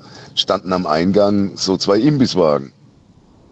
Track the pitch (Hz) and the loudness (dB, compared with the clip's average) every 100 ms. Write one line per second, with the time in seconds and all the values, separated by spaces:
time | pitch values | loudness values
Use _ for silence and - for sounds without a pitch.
0 | - - - - - 98 90 92 87 76 | -20 -20 -10 -6 -2 -4 -2 -4 -2 0
1 | 90 98 101 101 98 - 95 92 - 101 | 2 2 2 0 -2 -6 -4 -2 2 2
2 | 139 147 117 90 80 73 67 _ _ _ | 2 2 0 2 0 0 -4 _ _ _
3 | _ _ _ _ _ | _ _ _ _ _